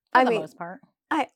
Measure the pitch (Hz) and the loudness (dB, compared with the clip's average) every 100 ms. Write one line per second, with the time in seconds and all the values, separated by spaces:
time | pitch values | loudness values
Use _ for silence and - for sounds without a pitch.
0 | _ 254 254 220 156 - 175 190 _ _ | _ 2 2 0 -6 -14 -16 -16 _ _
1 | _ 311 254 | _ -4 -4